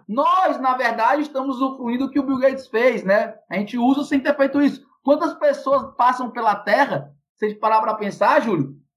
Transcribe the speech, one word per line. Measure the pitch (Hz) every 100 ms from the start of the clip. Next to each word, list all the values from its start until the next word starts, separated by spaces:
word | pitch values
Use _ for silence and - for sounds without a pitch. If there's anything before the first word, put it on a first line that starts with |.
| -
Nós, | 226 320 370 320 254
na | 254 254
verdade, | 240 214 240 294
estamos | 285 262 269 247
usufruindo | 269 269 240 247 269
o |
que | 294
o |
Bill | 269 262
Gates | 262 262 -
fez, | 220 254 220
né? | 185 208 214 - -
A | 180
gente | 202 247
usa | 240 277
sem | 285 285
ter | 285 285
feito | 277 285
isso. | 285 - _ _
Quantas | - 294 320
pessoas | - 294 269 269 277 233 -
passam | 247 247 247
pela | 240 220 202
Terra, | - 269 269 156 - _ _ -
se | 214
a |
gente | 208
parar | 220 220
pra | 220
pensar, | 214 208 - 208 294
Júlio, | 226 175 135 - _